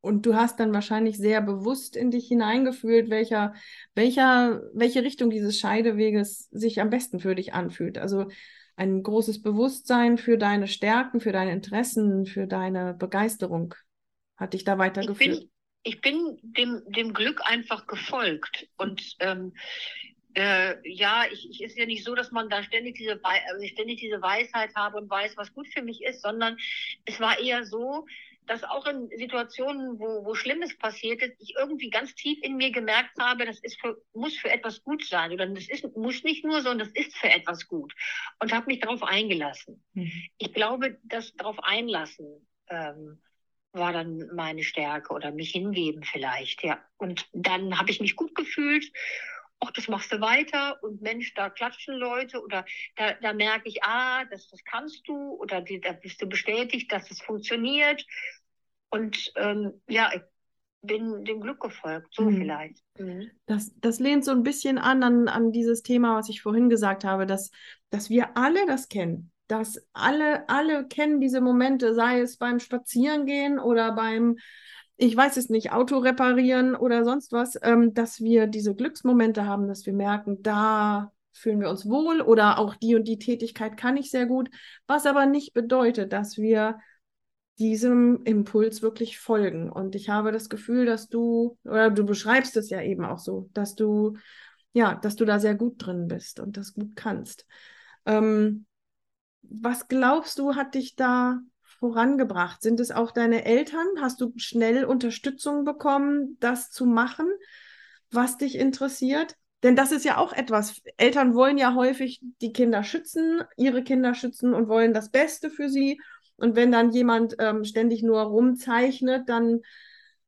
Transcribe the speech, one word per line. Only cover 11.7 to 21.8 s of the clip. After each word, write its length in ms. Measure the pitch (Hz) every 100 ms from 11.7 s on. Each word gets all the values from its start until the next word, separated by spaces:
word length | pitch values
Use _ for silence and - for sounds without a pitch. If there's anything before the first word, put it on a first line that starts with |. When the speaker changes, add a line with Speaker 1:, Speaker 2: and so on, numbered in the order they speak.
| 202 247 - 208 190 190
Speaker 1:
für 180 | 196 190
deine 480 | 190 185 185 180
Begeisterung 800 | 175 185 196 214 220 180 170 170 - _ _ _ _ _ _
hat 160 | 185
dich 100 | 190
da 140 | 190 190
Speaker 2:
Ich 0 |
Speaker 1:
weitergeführt. 400 | 190 190 190 202
Speaker 2:
bin, 340 | 277 - - _ _ _
ich 180 | 240 -
bin 360 | 277 302 339 247
dem, 420 | 226 226 247 233 -
dem 260 | 208 226
Glück 280 | 196 233 -
einfach 440 | - 233 233 214 -
gefolgt. 800 | 208 - 269 214 156 - - - _
Und, 380 | 196 190 - -
ähm, 340 | 185 185 185 - - - - - - _ _ 190
äh, 400 | 202 190 185 175 -
ja, 360 | 180 202 226 240
ich, 180 | 208 -
ich, 120 | -
ist 140 | 226
ja 80 | 233